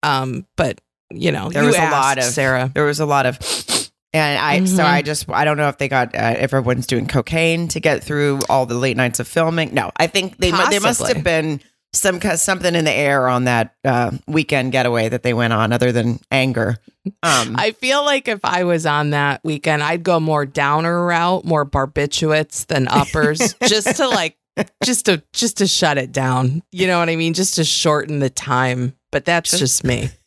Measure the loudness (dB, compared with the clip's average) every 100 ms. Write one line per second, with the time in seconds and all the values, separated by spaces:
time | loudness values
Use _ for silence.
0 | 0 0 -2 -6 -8 -2 -2 -2 _ _
1 | _ -4 -2 -2 -4 0 2 4 2 2
2 | 0 0 0 0 0 0 -2 0 -2 0
3 | 0 2 2 -2 -6 -6 -4 -4 -4 _
4 | _ -2 0 0 0 2 2 2 4 2
5 | 0 -6 -4 0 0 2 0 -2 -2 0
6 | -2 -2 -2 0 0 0 0 -2 0 -2
7 | 0 -2 0 0 2 0 -2 -2 0 0
8 | -2 0 0 0 0 0 0 0 -2 0
9 | 0 -2 -4 0 0 0 -2 -2 -4 0
10 | 0 0 -4 -2 0 2 2 2 0 0
11 | 0 0 0 0 0 -4 _ _ _ -2
12 | 0 0 -2 0 0 0 0 2 2 2
13 | 2 2 2 2 2 2 0 _ -2 0
14 | 0 -4 -2 -2 0 0 0 0 2 0
15 | 0 -2 0 0 2 2 2 2 2 2
16 | 0 -2 _ 0 0 0 -2 -4 -8 _
17 | -12 -4 0 2 0 -2 -2 -2 0 0
18 | 2 0 -2 -4 -2 0 0 0 0 0
19 | 0 0 0 -2 -4 -4 -2 0 0 -2
20 | 0 0 2 0 -2 0 2 2 0 0
21 | 0 0 2 0 0 0 0 -2 -2 -2
22 | -2 0 0 0 0 -8 -4 -2 2 0
23 | 0 0 0 2 -2 0 0 0 0 0
24 | 0 0 -2 _ _ -8 -8 _ -2 0
25 | 0 0 -2 -4 -4 0 0 2 2 0
26 | -2 -2 0 0 0 -2 -6 -2 0 2
27 | 0 0 -2 0 -2 0 0 0 0 0
28 | 0 -2 -2 -4 -2 0 0 0 -4 -6
29 | _ -4 0 0 0 -2 0 0 0 -2
30 | -4 -8